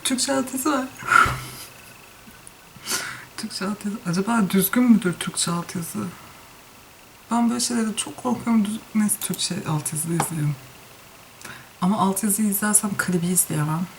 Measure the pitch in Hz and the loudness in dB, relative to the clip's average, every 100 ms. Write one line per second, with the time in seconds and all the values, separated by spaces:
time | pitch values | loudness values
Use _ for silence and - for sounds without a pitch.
0 | - 262 - 269 247 262 311 277 262 - | -2 -2 0 0 0 -2 0 0 -2 -8
1 | - - - - - - - - - - | 4 6 6 2 -8 -14 -18 -20 -20 -20
2 | - - - - - - - - - - | -20 -20 -20 -20 -20 -20 -20 -16 -6 -6
3 | - - - - 214 - 190 202 208 220 | -6 -12 -16 -12 -10 -6 -4 -4 -6 -6
4 | 175 170 196 233 185 196 190 247 247 214 | -2 -2 2 2 2 2 2 4 8 6
5 | 180 170 - - - 170 170 185 165 214 | 6 -2 -6 -4 -2 -2 -4 -8 -6 -6
6 | 190 - - - - - - - - - | -8 -10 -20 -20 -20 -20 -20 -20 -20 -20
7 | - - - 233 233 240 247 240 220 202 | -20 -20 -2 2 2 2 0 0 0 -2
8 | - - 254 233 233 226 202 220 - 214 | -6 -6 -4 -2 2 4 4 -2 -2 0
9 | 208 - - 180 - 175 - 151 143 156 | 2 0 -4 -4 -4 -4 -2 -2 -2 -4
10 | 165 170 147 160 147 131 - - - - | -2 -2 -2 0 -2 -2 -10 -20 -20 -20
11 | - - - - - - - - 180 202 | -20 -20 -20 -20 -18 -18 -20 -4 0 2
12 | 190 190 220 196 214 196 214 202 208 196 | 2 2 0 0 0 2 2 2 0 -2
13 | - 180 170 185 - 156 151 156 185 | 0 2 2 0 0 0 0 0 -4